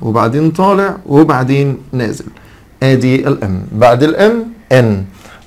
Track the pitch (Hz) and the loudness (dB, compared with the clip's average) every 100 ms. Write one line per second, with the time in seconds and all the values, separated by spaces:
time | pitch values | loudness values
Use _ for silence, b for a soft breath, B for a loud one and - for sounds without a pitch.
0 | 117 113 113 143 160 160 190 196 196 - | -4 -2 0 0 -2 0 0 0 -2 -6
1 | - 143 156 131 127 139 139 127 - 127 | 0 2 4 2 0 0 -2 -4 -8 -6
2 | 113 - - - b b b _ 131 127 | -6 -6 -12 -20 b b b _ 0 2
3 | 127 135 143 143 101 92 98 107 120 123 | 2 0 0 -4 -4 -6 -6 2 2 4
4 | 151 160 208 233 226 - - 131 117 98 | 0 2 0 0 -6 -14 0 2 2 0
5 | 95 B B B | -6 B B B